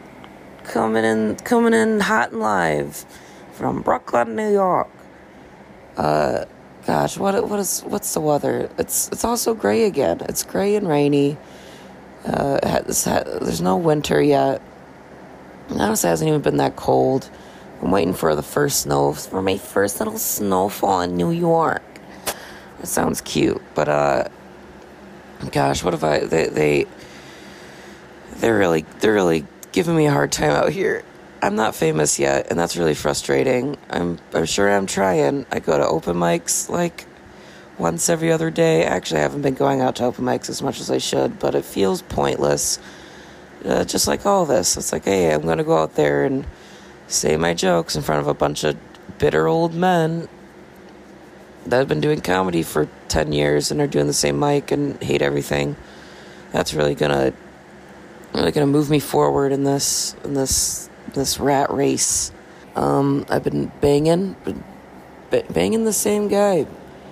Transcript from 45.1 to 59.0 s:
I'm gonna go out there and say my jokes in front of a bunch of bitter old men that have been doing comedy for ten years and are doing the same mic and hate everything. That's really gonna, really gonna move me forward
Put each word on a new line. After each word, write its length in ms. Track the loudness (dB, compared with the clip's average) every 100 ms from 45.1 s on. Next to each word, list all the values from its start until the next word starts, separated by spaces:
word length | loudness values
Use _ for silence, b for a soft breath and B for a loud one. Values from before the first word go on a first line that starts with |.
| 2 2
I'm 80 | 2
gonna 220 | 0 0
go 140 | 2 2
out 160 | 2 0
there 280 | 2 2
and 220 | 0 -2 -6 B B B B B -6
say 280 | -2 0 2
my 180 | 0
jokes 400 | 0 2 0 0 -4
in 60 |
front 180 | -2 0
of 40 | 0
a 60 |
bunch 300 | 0 -2 0
of 120 | -2 -4 -10 -20 -20 -2
bitter 280 | 2 2 2
old 280 | 2 0
men 540 | 2 2 4 2 -2 -8 -16 -20 -20 -20 -20 -20 -20 -20 -20 -20 -20 -20 -16 0
that 100 | 2
have 100 | 2
been 120 | 0
doing 200 | 0 0
comedy 420 | 0 0 2 0
for 240 | 0 -2 -2 -6 -2
ten 240 | 0 0
years 380 | 2 2 2 0
and 100 | 0
are 60 | 0
doing 200 | 2 2
the 40 |
same 260 | 2 0 0
mic 320 | 2 0 0
and 280 | -2 -2 -4
hate 200 | -2 0
everything. 540 | 2 0 -2 -2 -2 -6 B B B B B B B
That's 220 | -4 -2
really 200 | 0 0 2
gonna, 360 | 2 2 0 -2 -14 -20 -20 -20 -20 -20 -20 -20 -8
really 160 | -2 0
gonna 140 | 2 2
move 240 | 2 2
me 80 |
forward 540 | 0